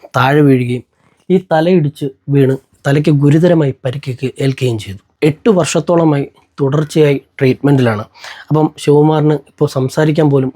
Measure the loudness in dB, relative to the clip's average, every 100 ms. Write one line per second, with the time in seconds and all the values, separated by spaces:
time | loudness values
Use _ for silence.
0 | -8 -2 0 2 4 2 0 -6 -10 _
1 | _ _ -2 -2 0 -2 2 0 0 -4
2 | -10 -10 -4 0 2 0 -8 _ -2 -2
3 | 0 2 2 2 2 2 0 -4 -8 -8
4 | -10 -10 -8 -6 -4 -2 -4 -4 -8 -16
5 | _ _ -2 0 0 0 0 -2 0 0
6 | 2 0 -4 _ _ -4 -2 -2 -2 2
7 | 2 0 -6 -2 -2 0 0 2 2 -2
8 | -8 _ -20 -18 -4 0 0 -2 0 2
9 | 2 2 0 -2 -6 -4 -4 -2 -4 -2
10 | -2 0 2 0 -2